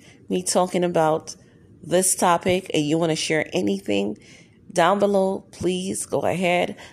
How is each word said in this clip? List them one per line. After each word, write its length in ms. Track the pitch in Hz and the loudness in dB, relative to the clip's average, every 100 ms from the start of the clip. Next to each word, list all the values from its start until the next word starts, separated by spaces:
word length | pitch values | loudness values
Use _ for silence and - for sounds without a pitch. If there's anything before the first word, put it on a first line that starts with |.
| - - - | -20 -16 -6
me 140 | 185 | -4
talking 400 | 180 190 185 180 | 0 0 2 0
about 520 | 180 170 156 156 - - - - - - | 0 2 2 0 -4 -20 -20 -20 -20 -18
this 340 | - 175 185 - | -2 0 2 2
topic 540 | 190 170 190 185 - | 2 2 2 -2 0
and 100 | 156 | -2
you 140 | 147 160 | 0 0
wanna 180 | 165 156 | 0 -2
share 340 | - 156 - | -2 -2 -2
anything 640 | 175 196 196 - 101 202 214 - - - _ - | -2 -2 -4 -2 -2 -2 -8 -16 -20 -20 _ -6
down 280 | 175 170 202 | 0 2 4
below, 460 | 202 196 190 196 - | 2 2 0 -2 -10
please 540 | - 175 185 190 214 - | -6 -4 -2 -4 -8 -6
go 160 | 139 | -4
ahead. 540 | 95 175 175 175 180 - - | -2 0 0 0 -2 -6 -18